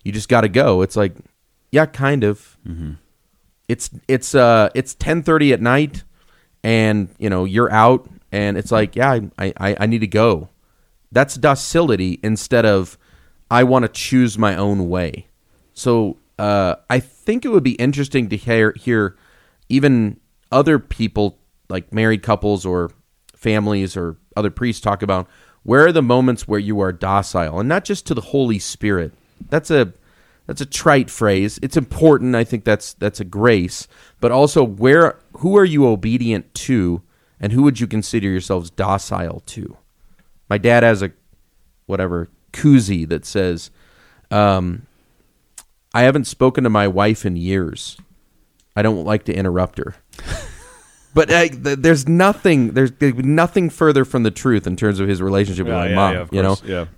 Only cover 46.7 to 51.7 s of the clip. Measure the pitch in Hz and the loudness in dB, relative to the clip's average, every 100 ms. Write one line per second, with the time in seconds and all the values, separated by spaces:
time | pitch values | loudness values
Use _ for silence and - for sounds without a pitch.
46.7 | 107 101 92 104 110 101 87 87 95 85 | 2 0 0 0 0 -4 -4 -2 -2 -4
47.7 | - - - _ _ _ _ _ _ _ | -8 -14 -18 _ _ _ _ _ _ _
48.7 | - 107 104 80 107 - 90 95 90 90 | -2 0 0 -2 -2 -2 -4 -2 -2 -4
49.7 | - - - _ - - 640 587 - - | -6 -12 -12 _ -18 -12 -10 -12 -18 -20
50.7 | - _ _ _ 151 151 170 170 127 139 | -20 _ _ _ 0 2 2 2 -2 -6